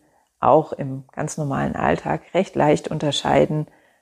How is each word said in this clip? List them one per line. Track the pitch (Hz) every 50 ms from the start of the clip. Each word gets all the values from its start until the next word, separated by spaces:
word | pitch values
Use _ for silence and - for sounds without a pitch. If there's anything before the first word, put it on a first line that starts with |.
| _ _ _ _ _ _ _ _
auch | - 120 127 156 151 - -
im | - 151 135 131 135 131 _
ganz | _ - 151 151 - -
normalen | 151 139 135 135 143 139 -
Alltag | - - 151 165 170 - 147 151 160 - - -
recht | 170 190 - -
leicht | - 143 151 147 165 - -
unterscheiden, | - 151 151 147 139 - - 143 139 143 147 - 160 151 151 - _ _ _ _ _ _